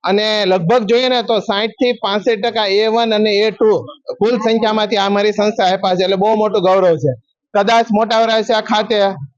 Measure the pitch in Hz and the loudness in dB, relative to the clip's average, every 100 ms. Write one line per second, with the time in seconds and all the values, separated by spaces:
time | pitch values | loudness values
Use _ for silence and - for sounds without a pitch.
0 | 170 202 214 214 196 185 165 247 202 233 | 0 0 0 -2 0 0 2 0 2 0
1 | 254 254 214 220 - 202 220 - 247 240 | 2 -2 0 -2 -2 -4 -4 -2 -2 -2
2 | - 202 220 220 233 226 208 196 220 226 | -4 -2 -2 -2 -2 -2 -2 0 0 0
3 | 233 214 214 202 214 196 220 180 117 - | 0 0 0 2 0 0 2 2 -2 -18
4 | - - 208 240 226 226 220 214 208 202 | -14 -2 0 0 0 0 0 0 -2 0
5 | 196 202 208 208 208 208 190 196 196 180 | 0 0 0 0 -2 0 0 0 -2 0
6 | 185 190 208 220 214 202 185 190 185 160 | 0 0 2 2 0 0 2 2 4 2
7 | 135 120 _ _ _ 208 202 233 233 208 | 0 -4 _ _ _ -2 2 2 2 0
8 | 220 226 226 220 214 220 214 220 202 214 | 0 0 2 0 0 -2 0 -2 0 0
9 | 196 185 - | 0 -2 -14